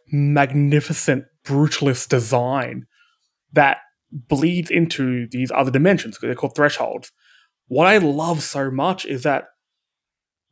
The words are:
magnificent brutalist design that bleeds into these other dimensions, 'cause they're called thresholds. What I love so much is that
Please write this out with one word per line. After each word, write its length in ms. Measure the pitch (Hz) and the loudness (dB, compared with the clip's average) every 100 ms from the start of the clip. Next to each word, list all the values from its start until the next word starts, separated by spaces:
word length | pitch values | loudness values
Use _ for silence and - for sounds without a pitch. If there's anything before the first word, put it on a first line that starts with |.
| - | -4
magnificent 1120 | 143 143 147 139 143 143 151 - 160 - 131 - _ | 0 2 2 2 2 2 2 0 -4 0 -2 -4 _
brutalist 640 | - 139 151 - 143 123 - | -2 2 2 2 0 0 0
design 800 | 127 110 123 123 135 123 123 123 _ _ _ _ _ _ | -2 0 0 0 -4 -6 -10 -14 _ _ _ _ _ _
that 260 | 147 139 - - _ _ | 2 4 2 -6 _ _
bleeds 580 | 143 - 143 165 180 165 | -12 -4 0 0 0 0
into 560 | 165 165 - 131 123 117 | 0 0 0 -2 -2 -4
these 200 | 123 127 | -6 -2
other 200 | - 135 | 0 0
dimensions, 480 | 131 170 185 113 - | 2 2 2 -2 -10
'cause 100 | 120 | -8
they're 60 | |
called 200 | 123 139 | -6 -4
thresholds. 580 | - 147 - 113 - - _ _ _ _ _ - | 0 0 0 -6 -8 -14 _ _ _ _ _ -4
What 200 | 123 180 | 2 4
I 100 | 214 | 4
love 440 | 160 143 165 160 | 4 0 -2 -4
so 280 | - 139 135 | -4 -4 -4
much 360 | 131 160 180 - | -2 -2 -4 -6
is 160 | 135 | -4
that 240 | 147 135 - _ _ _ _ _ _ _ _ _ _ | -2 -2 -4 _ _ _ _ _ _ _ _ _ _